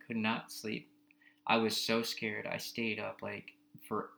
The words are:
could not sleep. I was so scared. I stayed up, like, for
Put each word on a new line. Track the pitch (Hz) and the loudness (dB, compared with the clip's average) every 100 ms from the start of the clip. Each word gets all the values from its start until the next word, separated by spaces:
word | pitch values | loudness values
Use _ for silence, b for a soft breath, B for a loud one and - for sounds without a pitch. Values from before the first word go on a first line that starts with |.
| - | -4
could | 113 | 0
not | 110 117 - | 2 0 -4
sleep. | - 110 113 - _ _ b b b - | -8 -6 -6 -8 _ _ b b b 4
I | 113 | 6
was | 110 107 | 6 2
so | - 113 | 2 2
scared. | 113 - 110 107 107 | 2 -2 -4 -4 -4
I | 87 | -4
stayed | - - 113 107 | -4 -2 -2 -2
up, | 98 - | -4 -6
like, | 104 101 - - _ - - | -8 -8 -12 -20 _ -20 -4
for | 107 - | -4 -4